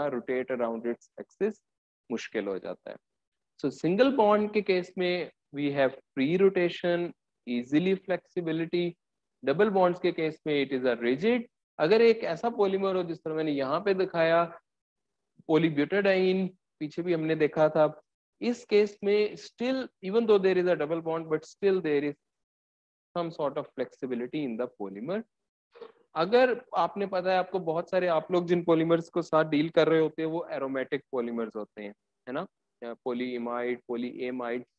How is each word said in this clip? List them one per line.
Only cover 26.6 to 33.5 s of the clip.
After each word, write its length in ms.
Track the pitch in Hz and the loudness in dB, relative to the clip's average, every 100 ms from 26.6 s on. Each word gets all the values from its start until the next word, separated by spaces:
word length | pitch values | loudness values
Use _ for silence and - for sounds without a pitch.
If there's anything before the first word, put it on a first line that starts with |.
| - 196 | -4 -2
आपने 280 | 170 202 196 | -2 -2 -4
पता 260 | 185 185 | -2 0
है, 60 | 185 | 0
आपको 220 | 180 190 | 0 -4
बहुत 300 | 160 160 175 | -2 -4 -2
सारे, 180 | 185 180 | 0 2
आप 240 | 156 160 | 0 2
लोग 160 | 175 175 | -2 2
जिन 160 | 175 | 0
polymers 460 | 170 160 160 170 170 | 4 2 4 2 0
को 120 | 175 | -6
साथ 240 | 160 156 160 | 2 2 2
deal 240 | 147 160 | 2 2
कर 180 | 165 156 | 4 4
रहे 120 | 160 | 4
होते 220 | 156 160 | 2 -2
हैं, 80 | 160 | -4
वो 180 | 165 - | -4 -6
aromatic 520 | 147 135 135 131 139 - | -6 -4 -4 -4 -6 -4
polymers 440 | 131 120 117 110 107 | -4 -2 -4 -6 -8
होते 280 | 104 - | -12 -12
हैं, 100 | 104 - _ _ 123 | -14 -16 _ _ -10
है 40 | |
ना, 160 | 139 196 _ _ - | -10 -10 _ _ -16
polyimide, 920 | 120 113 127 123 127 123 120 | -14 -10 -8 -6 -6 -6 -6